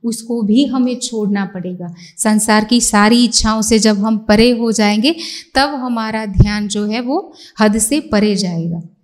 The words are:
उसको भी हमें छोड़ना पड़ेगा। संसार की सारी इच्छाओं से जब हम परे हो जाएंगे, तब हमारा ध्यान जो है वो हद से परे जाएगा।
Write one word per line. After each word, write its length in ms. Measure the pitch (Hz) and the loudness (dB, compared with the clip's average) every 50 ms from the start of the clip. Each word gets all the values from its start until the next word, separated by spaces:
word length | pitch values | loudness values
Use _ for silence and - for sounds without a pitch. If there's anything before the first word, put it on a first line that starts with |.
| - | -6
उसको 380 | 233 220 - 226 226 240 233 | -6 -6 -6 -6 -6 -4 -4
भी 240 | 220 202 208 254 285 | 0 2 2 2 2
हमें 300 | 262 240 262 247 254 247 | 2 0 -2 -2 -2 -2
छोड़ना 500 | 247 - - 233 220 208 202 208 202 196 | -6 -8 -8 -6 -4 -2 -2 -2 -2 -4
पड़ेगा। 480 | 185 - 185 170 180 180 175 175 170 170 - - - _ | -6 -8 -10 -10 -10 -10 -10 -12 -14 -14 -16 -20 -20 _
संसार 480 | - - 220 214 214 214 - 214 214 214 | -4 0 0 2 0 2 2 2 2 2
की 160 | 214 240 240 | 2 0 0
सारी 420 | 233 - - 208 208 214 240 240 240 | 0 2 2 4 4 6 6 4 4
इच्छाओं 360 | 226 233 - - 220 220 220 | 2 2 0 0 0 -2 -2
से 180 | 214 220 226 220 | 0 2 2 2
जब 180 | 208 220 214 | 4 2 2
हम 200 | 196 202 220 220 | 2 0 -2 -2
परे 340 | 208 220 - 208 208 226 247 | -2 0 2 4 4 6 4
हो 200 | 247 226 233 226 | 4 2 0 -2
जाएंगे, 440 | 220 214 214 208 208 214 214 294 330 320 - - - - - _ _ | 0 0 0 0 0 2 0 0 0 -2 -6 -14 -14 -16 -18 _ _
तब 140 | 262 277 294 | 0 0 0
हमारा 560 | 294 269 247 254 240 226 220 220 220 220 220 | -2 -6 -6 -6 -6 -4 -4 -4 -6 -6 -6
ध्यान 420 | 214 190 175 - 208 208 208 208 | -4 4 4 4 4 4 -2 -4
जो 180 | 202 196 208 208 | -4 -4 -4 -4
है 160 | 208 214 240 | -2 -4 -4
वो 320 | 247 247 277 359 392 - - - - - _ - | -4 -2 -4 -4 -4 -8 -18 -20 -20 -20 _ 2
हद 180 | 220 214 208 | 2 2 2
से 220 | 226 202 - 285 311 | 2 0 0 -2 -2
परे 360 | 311 - - 208 208 214 208 | -2 -2 0 0 2 0 0
जाएगा। 460 | 190 202 180 170 165 165 170 165 170 - - _ _ | 0 -2 -4 -4 -4 -4 -4 -6 -8 -10 -14 _ _